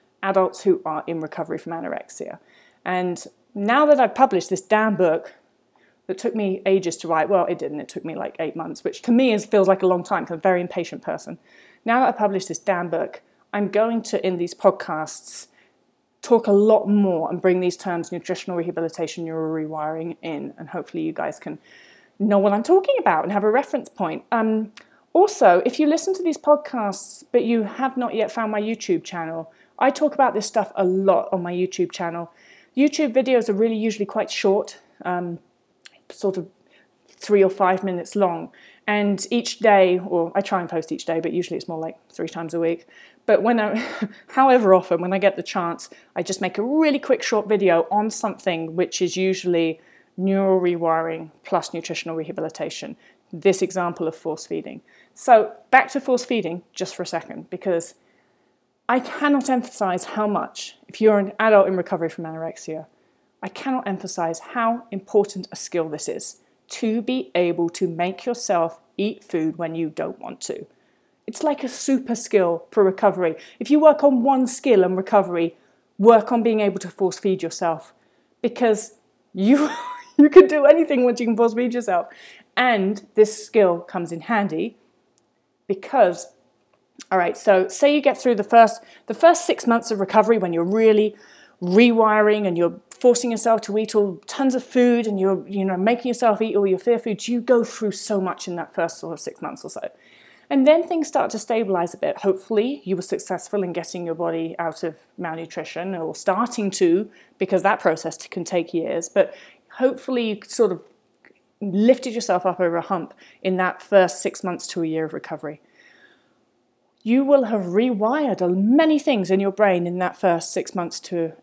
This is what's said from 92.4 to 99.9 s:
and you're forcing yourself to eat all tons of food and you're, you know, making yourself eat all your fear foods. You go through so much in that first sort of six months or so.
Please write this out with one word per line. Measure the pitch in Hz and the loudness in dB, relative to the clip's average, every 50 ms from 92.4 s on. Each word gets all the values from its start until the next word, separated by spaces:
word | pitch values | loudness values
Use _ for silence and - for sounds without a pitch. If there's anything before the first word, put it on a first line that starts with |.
| 208 | 0
and | 190 175 | -2 0
you're | 165 175 170 175 - _ - - - | 0 0 0 -2 -6 _ -20 -4 2
forcing | - 247 240 240 - 233 | 4 4 4 4 2 -4
yourself | 226 208 - 233 226 214 | -4 -2 0 2 0 0
to | 220 - 202 | 0 -2 -4
eat | 220 220 214 - | -4 -2 0 0
all | 214 208 196 175 - _ | 0 0 0 -2 -8 _
tons | - - - 269 269 233 | -10 -4 -2 0 0 0
of | - 254 | -2 -4
food | - - 254 247 247 240 233 220 | -2 2 4 4 4 4 2 0
and | 220 208 190 | -2 -2 0
you're, | 190 190 190 180 - | 0 0 0 -2 -4
you | - 196 202 190 | -6 -6 -4 -2
know, | 190 185 | -2 -2
making | 180 190 220 247 240 - | 0 0 0 0 0 -2
yourself | 254 240 - 247 226 208 202 | -4 -2 0 2 2 2 2
eat | 220 220 214 | 0 -2 0
all | 208 202 | 0 2
your | 196 185 | 2 0
fear | 185 - 240 240 226 | 0 2 0 0 0
foods. | - 226 208 - - | 0 -4 -6 -6 -4
You | - 240 240 | -4 -4 -2
go | 233 262 254 233 220 | 2 2 2 2 2
through | 214 - - 220 208 - | -2 -6 -6 -4 -4 -4
so | - - - 214 196 | -4 -4 -4 -2 -2
much | 190 180 - - - | -2 -4 -6 -8 -10
in | 190 175 | -10 -8
that | 175 156 - - | -10 -10 -8 -6
first | - 165 165 - - | -4 -4 -4 -4 -6
sort | - 165 165 | -8 -10 -8
of | 151 | -8
six | - - - - | -8 -10 -10 -10
months | - - - - - | -12 -12 -12 -12 -14
or | - | -14
so. | - - - - | -12 -12 -12 -12